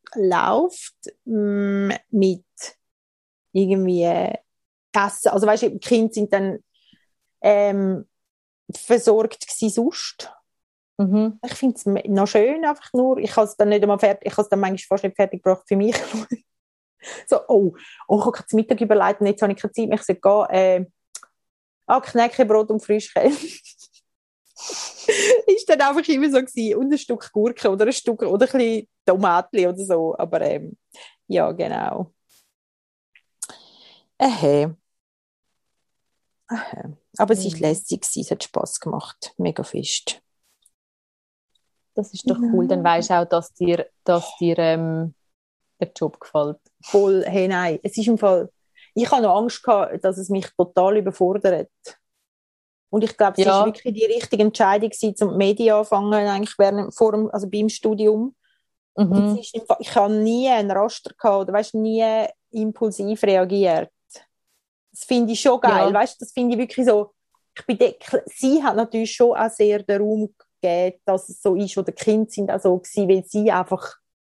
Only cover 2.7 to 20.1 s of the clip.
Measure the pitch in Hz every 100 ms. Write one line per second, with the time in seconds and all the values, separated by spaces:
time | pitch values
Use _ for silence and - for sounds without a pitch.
2.7 | - _ _ _ _ _ _ _ 190 190
3.7 | 190 185 180 170 170 185 - _ _ _
4.7 | _ _ 214 202 - - 196 214 214 226
5.7 | 196 - 233 220 220 208 196 196 - _
6.7 | _ _ _ _ _ _ _ 202 208 202
7.7 | 202 190 185 - _ _ _ _ _ -
8.7 | - - 233 240 220 220 - - - 220
9.7 | 233 247 - - - - - _ _ _
10.7 | _ _ - 196 208 220 214 - - 262
11.7 | 220 202 196 - 196 202 214 220 311 311
12.7 | 294 - 247 254 262 214 - 214 - 208
13.7 | 208 202 202 208 202 202 - 208 196 190
14.7 | 190 - 196 196 196 190 185 190 185 -
15.7 | 196 208 - - 220 214 240 _ _ _
16.7 | _ _ _ - - - - - 220 190
17.7 | - - - - 208 214 - - 220 220
18.7 | 226 220 214 185 202 202 202 202 202 214
19.7 | - 220 214 -